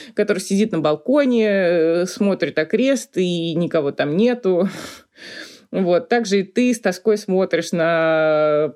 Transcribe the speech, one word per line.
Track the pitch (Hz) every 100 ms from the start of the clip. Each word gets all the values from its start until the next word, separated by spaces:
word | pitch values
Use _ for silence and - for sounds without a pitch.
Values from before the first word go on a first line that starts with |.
| -
который | - 208 185
сидит | - 196 214
на | 160
балконе, | 156 151 - 285 269 240 214
э, | 196 175 175 160 170 180
смотрит | - 202 180 143 156
окрест, | 156 220 269 262 - 185
и | 180 175 170
никого | 160 165 165 139
там | 143 143 165
нету. | 240 247 190 175 196
<laughs> | - - - _ - - - - - _
Вот. | 190 175 175 -
Также | 240 196 202
и |
ты | 190 240 247
с | 233
тоской | 214 208 220 208
смотришь | 202 185 185 165 165
на | 175 165 165 160 160 156 151 151 151 151